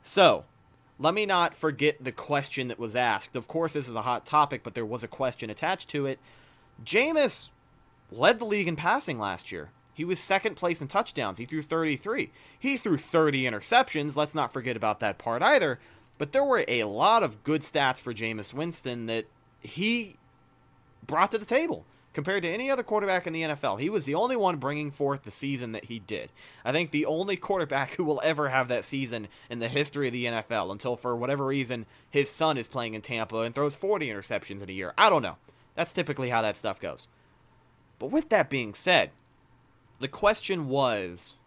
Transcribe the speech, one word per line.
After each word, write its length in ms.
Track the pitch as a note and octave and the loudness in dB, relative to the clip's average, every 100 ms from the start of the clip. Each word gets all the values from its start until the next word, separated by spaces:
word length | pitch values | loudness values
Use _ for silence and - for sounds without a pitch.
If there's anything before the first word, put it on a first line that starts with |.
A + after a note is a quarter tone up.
So, 440 | - - F3+ F#2+ - _ _ _ _ _ | -2 8 8 8 0 _ _ _ _ _
let 160 | C#3+ | 0
me 140 | F#3+ G#3 | 2 2
not 260 | F#3 E3+ | 4 2
forget 500 | - D#3 B2+ D3 D3 | 0 -2 2 2 2
the 80 | C3 | -6
question 580 | - - D3 C#3 - B2+ | -10 -2 -2 -2 -6 -6
that 100 | A#2 | -6
was 160 | A2+ A2+ | -4 0
asked. 400 | B2 G2+ - B2+ | 2 2 -2 -8
Of 120 | A2+ | -4
course, 260 | D#3+ E3 | -2 -2
this 140 | D3+ B2+ | -2 -4
is 60 | |
a 80 | A2+ | -4
hot 240 | A2 A#2+ - | -2 -4 2
topic, 380 | D3+ C#3+ B2+ | 4 4 0
but 100 | - | -8
there 120 | G#2+ A2 | -6 -6
was 180 | A#2+ | -6
a 40 | A2+ | -8
question 440 | - C3 - A2+ | -2 -2 -2 -10
attached 380 | G#2 D#3+ F#3 - | -4 -2 -4 -4
to 180 | D3 C#3 | -4 -2
it. 100 | C3+ - - - _ _ - | -4 -10 -20 -20 _ _ -18
Jameis 680 | A#2 G#3 C#4+ D#4+ C4+ - - _ _ _ _ _ _ | 0 2 4 4 2 0 -10 _ _ _ _ _ _
led 280 | G#2 D#3 A3+ | 4 4 4
the 60 | A3+ | 2
league 220 | G#3 F3 | 0 0
in 80 | D3+ | 0
passing 440 | E3 A#3+ A#3+ B2 | 2 0 0 -4
last 320 | G2+ F2 - | -4 -4 -8
year. 200 | F2 D2+ _ _ | -10 -12 _ _
He 120 | - E3 | -8 -4
was 140 | F3+ | -2
second 360 | - F#3+ A3 E3 | 2 2 2 -2
place 260 | F3 E3 | -2 -2
in 60 | C#3 | -2
touchdowns. 520 | G3 A#3 - A2 F#2 | -2 -2 -2 -4 -4
He 60 | A#2+ | -6
threw 160 | D#3 | -6
thirty-three. 720 | D3+ E3 D#3+ C#3 G3+ B3 - - - - | -2 0 0 -2 -2 -4 -4 -8 -20 -6
He 200 | C4 C4+ | -2 -2
threw 200 | A3 D3+ | 0 0
thirty 460 | - E3 D#3 C#3 | 2 2 4 2
interceptions. 720 | C3 G#2+ - A#3 C4 D#3+ D3 C#3 | 0 -4 2 4 4 0 -2 0
Let's 180 | D3+ | -2
not 200 | D#3 B2+ | 0 -2
forget 240 | C3+ B2 A2+ | -2 -4 -2
about 240 | G#2+ G#2 | 0 0
that 160 | A2 F#2+ | -2 -2
part 240 | - A#2 | -4 2
either. 380 | G3+ C#4+ E3 A#2+ - - _ _ | 4 4 4 -2 -8 -20 _ _
But 120 | D3 | -2
there 120 | C4+ | 0
were 200 | C#4 B3 - | 4 2 2
a 160 | A#2+ G#2+ | 0 0
lot 380 | G#2 F3 A3+ | 2 4 6
of 200 | E3+ G#2+ | 4 -2
good 200 | - D3+ | -2 -2
stats 340 | D3 D3+ C#3 B2+ | 0 2 2 0
for 160 | - | -6
Jameis 400 | A2 A2+ A2 G#2 | -4 -4 -4 -8
Winston 540 | B2+ E3 E3 C3 A#2+ A2+ | -6 -6 -6 -8 -6 -4
that 180 | A2+ A2 _ _ _ | -4 -4 _ _ _
he 560 | - - G#3 A#3+ G#3 - _ _ _ _ _ _ _ _ - | -14 -2 0 0 -4 -14 _ _ _ _ _ _ _ _ -4
brought 260 | D3+ F#3 | 2 4
to 80 | A3+ | 2
the 60 | G#3 | 2
table 400 | B3+ E4+ D4 - _ _ | 2 2 -4 -10 _ _
compared 300 | - D3 G3 | -6 -2 0
to 60 | E3+ | 0
any 200 | F#3+ C4+ | -2 0
other 140 | C4 | -2
quarterback 420 | A#3 G#3+ G3+ F#3 F3 | 0 0 2 0 0
in 80 | |
the 100 | E3 | -4
N 60 | D#3+ | -2
F 140 | C#3+ | 0
L. 140 | C3 G2+ | -2 0
He 120 | D3 | 0
was 160 | G#3 C3+ | -2 0
the 80 | |
only 220 | D3+ A#3 B3+ | 0 2 2
one 220 | G3 D#3+ | 2 0
bringing 340 | C3 D3 D3 | -2 -4 -6
forth 320 | C#3 C#3 C#3 | -2 -2 0
the 80 | G#2+ | -6
season 400 | - C#3 C3+ A#2+ | -8 -4 -4 -4
that 140 | A2 - | -8 -8
he 120 | A#2 | -12
did. 340 | F2+ G#2 - _ - - | -6 -8 -8 _ -20 -8
I 80 | A2+ | -2
think 200 | D3 E3 | 0 0
the 160 | D3 D#3 | 0 0
only 280 | D#3 G3 F#3+ | 0 -2 -4
quarterback 600 | - F#3+ D3+ C3+ C3 - | -2 -2 0 0 -2 -2
who 100 | D#3+ | 0
will 160 | C#3+ | 2
ever 260 | D3+ D3+ C#3+ | 2 2 2
have 180 | C3 B2 | 2 2
that 180 | A#2+ F#2+ | -2 -2
season 420 | C#3 C3 A#2 G#2 - - | -4 -4 -6 -8 -16 -12
in 80 | A#2+ | -6
the 100 | A#2 | -2
history 380 | D3 D3 C#3+ C3+ | 0 -2 -2 -2
of 80 | |
the 140 | A#2+ A#2+ | -2 -2
N 80 | A#2 | -4
F 160 | G#2+ | -2
L 200 | A2+ F#2 | -2 -2
until, 240 | G2+ B2+ A#2+ | -4 -4 -4
for 200 | B2 A#2+ | -2 -2
whatever 320 | B2 C#3+ C3+ | 0 0 0
reason, 400 | C#3 B2 B2 A2 - _ | 0 -2 -4 -8 -18 _
his 180 | C#3+ C#3 | 0 0
son 280 | - D#3+ C#3 | 2 2 2
is 100 | A2+ | -2
playing 260 | C3+ A#2 | -4 -4
in 80 | A2 | -6
Tampa 380 | G#2 A#2 A2 A2+ | -6 -4 -2 -2
and 160 | A#2 A#2 | -2 0
throws 180 | D3 | -2
forty 360 | C#3+ G3 G#3 C#3+ | 0 -2 0 -2
interceptions 520 | G#2 F#2+ G#2+ - G2+ | -6 -4 -6 -6 -12
in 80 | G2 | -8
a 40 | |
year. 200 | F#2+ F2+ - | -6 -6 6
I 100 | G#3+ | 8
don't 140 | E3+ | 8
know. 140 | G#2 - - - _ | 2 -8 -18 -20 _
That's 180 | - E3 | -4 -4
typically 380 | - D3+ C#3+ B2+ | -2 -4 -2 0
how 140 | A#2 | 2
that 140 | A2 G2+ | 2 0
stuff 220 | A2 F#2+ | -4 -6
goes. 280 | F2+ C2 - _ _ _ _ _ _ _ _ _ | -8 -10 -16 _ _ _ _ _ _ _ _ _
But 140 | B2+ | -2
with 180 | C#4+ D#4 | 0 4
that 200 | G#3+ C#3 | 2 4
being 260 | C#3 A2+ - | 0 -2 -4
said, 340 | - E3+ E2+ - _ _ _ _ _ _ _ _ | 4 6 4 -2 _ _ _ _ _ _ _ _
the 80 | C3+ | -10
question 600 | - G#3 G#3+ - F#3 C#3+ | 2 2 2 -2 -4 -2
was 680 | C3+ C3 G#2+ F#2 F2 - - | 0 2 0 -4 -8 -14 -16